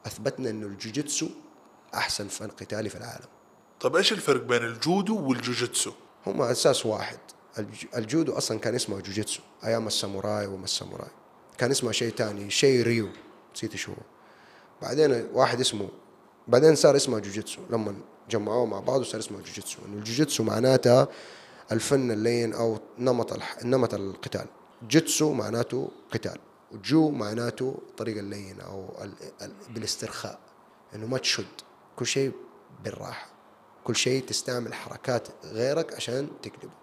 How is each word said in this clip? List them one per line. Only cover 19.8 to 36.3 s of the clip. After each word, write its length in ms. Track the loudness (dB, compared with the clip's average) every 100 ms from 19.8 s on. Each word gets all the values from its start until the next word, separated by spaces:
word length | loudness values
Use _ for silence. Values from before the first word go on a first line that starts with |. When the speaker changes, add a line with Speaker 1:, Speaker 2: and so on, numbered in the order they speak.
| -10
Speaker 1:
إنه 100 | -10
الجوجيتسو 460 | -4 0 2 2
معناتها 640 | 0 4 6 8 8 8 6 0 -18 -20 -20 -20 -2
الفن 400 | -2 4 2 4
اللين 420 | 2 2 2 0
أو 260 | 0 0 0 -8 -2
نمط 340 | 2 2 0
الح-، 320 | -6 -8 -6
نمط 280 | 0 2 2
القتال. 520 | 0 -6 -8 -6 -6 -6 -16 -20 -18 4
جيتسو 460 | 4 4 2 2
معناته 580 | 0 -2 -2 -2 -2 -6 -10 -6
قتال، 260 | -6 -4 -10 -18 -20 _
وجو 380 | -12 2 4 4
معناته 680 | 2 -4 -2 -4 -2 -6 -6 -14
الطريقة 300 | -8 -6 -6
اللينة 440 | -8 -10 -12 -14
أو 260 | -12 -12 -12 -12
ال-، 440 | -12 -12 -18 -14
ال-، 280 | -16 -14 -12
بالاسترخاء، 680 | -8 -6 -6 -6 -8 -10 -12 -20 -20 -20 -20 -18
إنه 120 | -12 -4
ما 100 | -2
تشد، 280 | 0 -2 -4 -14 -20 -20 -20
كل 100 | -6
شيء 260 | -2 0 0 -4 -18 -20 -20 -12
بالراحة، 440 | -10 -10 -12 -12 -16 -20 -20 -20 -20 -10
كل 120 | -4
شيء 280 | 0 2 0
تستعمل 500 | -2 -4 -2 -4 -6
حركات 540 | -10 -12 -8 -2 -2 -2 -18
غيرك 500 | -10 -2 0 0 -4
عشان 340 | -6 -4 -4 -6